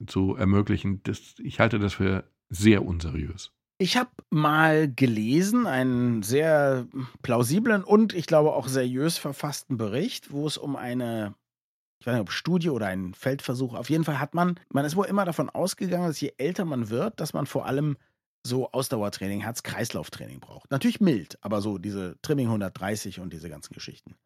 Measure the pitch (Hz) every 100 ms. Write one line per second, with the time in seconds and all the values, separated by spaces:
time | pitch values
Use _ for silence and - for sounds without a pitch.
0 | 107 98 95 - 95 98 101 98 98 98
1 | - 107 - - - - 113 110 101 -
2 | 95 95 - _ - 90 104 101 - 85
3 | 80 73 76 - - _ _ - 180 247
4 | 254 - - 247 151 151 160 156 156 117
5 | 127 107 107 147 190 247 214 131 131 123
6 | 123 117 101 135 160 156 143 131 120 135
7 | 127 - - 120 120 175 233 208 180 208
8 | 220 180 - 156 151 139 123 131 123 127
9 | 156 165 151 135 147 - - 120 110 117
10 | 202 - - 143 151 - 143 135 123 123
11 | 120 113 104 - _ _ _ _ _ _
12 | - 120 92 - - 175 165 123 101 92
13 | 92 98 131 139 - 123 131 123 120 156
14 | 160 139 135 165 175 175 - 127 147 175
15 | 190 202 180 160 135 - 180 - 185 175
16 | 175 147 139 - 143 180 175 131 107 117
17 | 196 - 160 - 139 139 - 135 147 139
18 | _ _ _ _ 123 127 123 123 135 117
19 | 101 - 95 101 104 120 - 98 117 95
20 | 78 - - 67 - - - 139 240 -
21 | 190 113 76 - 101 107 104 98 98 98
22 | 92 76 - 143 120 110 95 - 92 107
23 | 101 92 90 80 82 76 - - - -
24 | - -